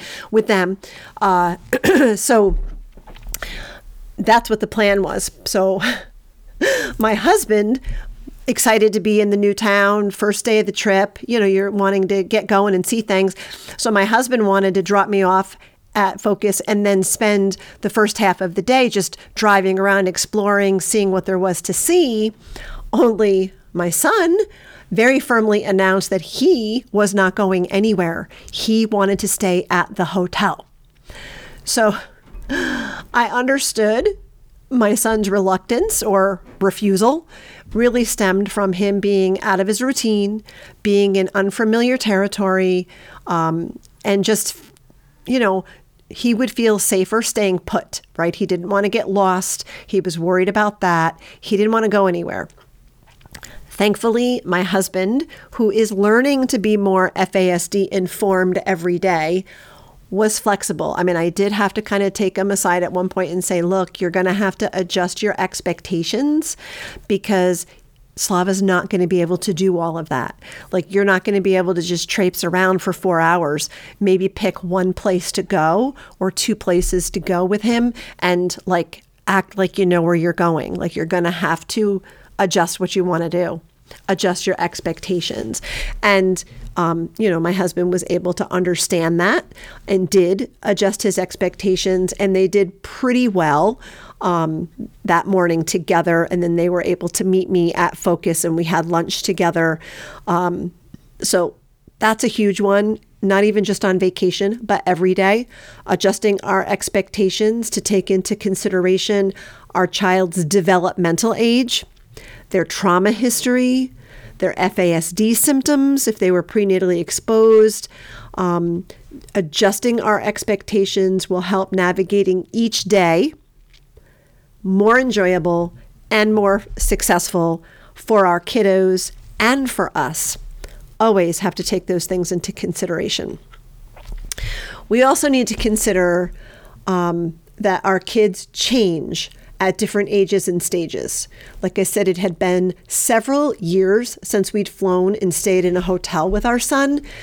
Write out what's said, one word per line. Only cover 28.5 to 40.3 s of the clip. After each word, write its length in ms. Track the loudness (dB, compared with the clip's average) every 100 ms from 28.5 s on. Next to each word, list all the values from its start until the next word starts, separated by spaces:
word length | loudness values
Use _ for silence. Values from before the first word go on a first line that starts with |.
He 320 | -6 0 2 2
wanted 340 | 2 0 0
to 80 | -2
stay 380 | -2 0 0 0
at 280 | -2 -2 -2
the 80 | -2
hotel. 600 | -2 -2 -2 -2 -4 -12 _ _ _ -20 -20 -18 -20 -20 -16 -4
So 320 | 2 2 0 -8 -20 -20 -16 -8
I 800 | -4 -4 -6 -8 -12 -4 -2 0
understood 800 | 0 0 0 0 0 2 2 0 -2 -12 -20 -20 -20 -4
my 260 | 2 2 2
son's 340 | 0 0 0
reluctance 720 | 2 2 0 -2 -2 0 -2
or 400 | 0 2 2 0 -10 -2
refusal 680 | -2 0 0 4 2 2 -4 -20 -20 -20 -8
really 320 | 0 2 2 0
stemmed 440 | 0 2 2 0
from 220 | -2 -2
him 300 | 0 0 0
being 400 | 0 2 2 0
out 180 | -2 0
of 80 | 0
his 140 | -2
routine, 600 | -2 -2 0 0 -2